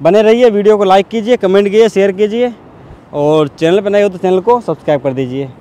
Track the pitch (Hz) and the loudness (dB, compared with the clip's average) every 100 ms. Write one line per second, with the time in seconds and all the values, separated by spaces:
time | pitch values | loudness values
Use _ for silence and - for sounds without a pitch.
0 | 147 202 214 233 247 208 208 208 196 190 | 2 2 4 4 2 2 0 2 2 2
1 | 190 226 208 240 190 196 202 214 226 190 | 0 -6 -2 -2 2 0 2 2 2 2
2 | 202 190 214 226 247 220 - - - - | -2 -2 -4 -2 -4 -6 -20 -20 -20 -20
3 | - 147 147 156 147 - 160 190 202 202 | -12 -4 0 0 -2 -2 0 0 0 0
4 | 202 180 185 185 196 240 214 156 - 147 | 0 -2 -2 -2 0 -2 -2 -8 -4 -2
5 | 139 131 131 131 135 123 | -4 -6 -8 -8 -10 -14